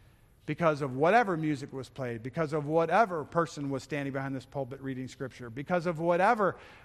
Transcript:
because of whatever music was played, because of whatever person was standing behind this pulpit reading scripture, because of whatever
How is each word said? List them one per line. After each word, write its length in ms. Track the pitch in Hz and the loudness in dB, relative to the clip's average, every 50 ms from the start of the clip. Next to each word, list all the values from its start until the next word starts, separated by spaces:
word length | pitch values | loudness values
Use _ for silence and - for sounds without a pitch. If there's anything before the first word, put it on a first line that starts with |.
| - - _ _ _ _ _ _ - | -20 -20 _ _ _ _ _ _ -8
because 360 | - 151 - 170 160 156 135 | -6 -2 2 2 2 2 2
of 160 | 147 135 123 | -2 -4 0
whatever 400 | 131 147 170 202 233 247 196 180 | 2 4 6 6 6 4 4 0
music 340 | 160 160 156 151 127 139 127 | -2 0 -2 -2 -2 -6 -10
was 160 | - 135 123 | -10 -10 -12
played, 340 | - - - 135 123 117 113 | -12 -10 -8 -6 -6 -6 -6
because 300 | 110 131 - 165 160 143 | -8 -6 -4 -2 -2 -2
of 140 | 151 156 143 | -2 -4 -2
whatever 580 | 143 156 165 165 160 170 208 233 196 180 160 135 | 0 2 2 2 4 4 4 4 4 0 -6 -6
person 460 | - - 170 165 151 - 151 143 139 | -2 0 0 0 0 -2 -6 -6 -4
was 120 | 139 131 | -4 -4
standing 300 | - - 156 143 139 139 | -6 -6 -6 -4 -4 -4
behind 240 | 131 139 135 135 135 | -4 -4 -6 -6 -6
this 100 | 131 120 | -8 -10
pulpit 360 | - - 143 135 123 131 127 | -8 -8 -8 -8 -8 -10 -10
reading 260 | 135 135 131 123 131 | -8 -8 -8 -8 -8
scripture, 420 | 123 - - 139 123 - - 123 120 | -10 -10 -10 -10 -10 -10 -12 -14 -12
because 360 | 113 131 147 - 180 180 160 | -10 -8 -4 0 0 0 0
of 140 | 180 170 151 | 0 -2 0
whatever 580 | 170 170 175 175 185 214 240 214 202 175 - - - - - - - | 2 2 4 6 6 6 6 4 4 0 0 -2 -12 -20 -20 -20 -12